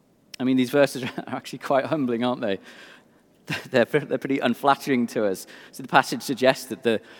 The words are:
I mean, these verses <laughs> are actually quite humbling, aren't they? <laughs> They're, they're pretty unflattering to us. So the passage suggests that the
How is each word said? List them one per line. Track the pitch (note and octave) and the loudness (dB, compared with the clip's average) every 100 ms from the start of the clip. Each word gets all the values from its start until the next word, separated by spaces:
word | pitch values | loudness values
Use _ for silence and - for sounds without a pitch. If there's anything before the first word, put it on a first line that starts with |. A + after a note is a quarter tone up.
| _ _ _ - | _ _ _ -4
I | |
mean, | B2+ C3 | 0 2
these | B2 | 2
verses | C#3+ C#3 B2+ | 4 4 2
<laughs> | B2 - | -8 -8
are | - | -10
actually | C3 - C3+ | -10 -10 -8
quite | - C3+ C3 | 0 0 0
humbling, | A2+ B2+ A#2 | 0 0 0
aren't | B2 B2+ | 0 -2
they? | A2+ G2 - - - - _ _ _ _ - | -2 -4 -8 -20 -20 -20 _ _ _ _ -12
<laughs> | - - | -10 0
They're, | C3 A2+ | 2 2
they're | D3 B2 - | 0 0 -4
pretty | C#3 C3+ | -2 -2
unflattering | B2 A#2 C#3+ C3+ - B2+ A#2 | 0 2 2 2 2 0 0
to | A#2 | 0
us. | G#2 F#2 - - - | -2 -2 -8 -20 -20
So | - | -16
the | C3+ | 0
passage | C#3+ B2+ B2+ | 2 2 -2
suggests | - A2+ B2+ C3 - | -4 0 2 2 -4
that | G#2 | -4
the | A#2 G#2+ - | 0 0 -4